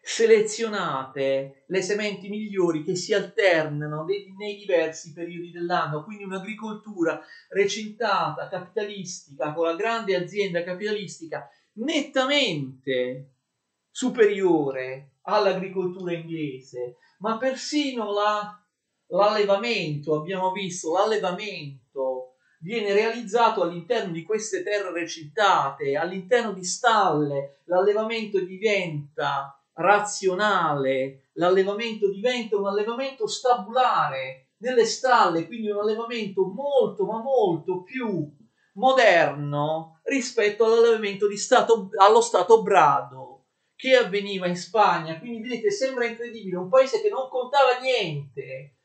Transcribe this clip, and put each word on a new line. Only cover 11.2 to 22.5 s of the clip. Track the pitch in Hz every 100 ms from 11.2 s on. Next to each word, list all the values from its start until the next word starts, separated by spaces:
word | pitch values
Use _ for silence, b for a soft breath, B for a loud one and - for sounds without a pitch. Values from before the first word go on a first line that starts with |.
| 160 143 - B B
nettamente | - 247 320 - 269 262 285 247 156 131 135 - 127 123 135 139 _ _ _ _ _ _
superiore | - 254 214 208 202 185 165 139 131 131 131 - _
all'agricoltura | - 208 196 180 185 180 180 185 180
inglese, | 170 165 160 147 131 127 123 123 - b b
ma | 208 233
persino | 262 254 - 294 277 240 208
la, | 202 208 208 208 - _ _ _ _ _
l'allevamento, | 175 208 214 208 196 233 214 160 147 151
abbiamo | 151 160 190 185
visto, | 185 190 - 160
l'allevamento | 175 214 214 185 180 208 175 147 135 _ 139 131 131 127 _ _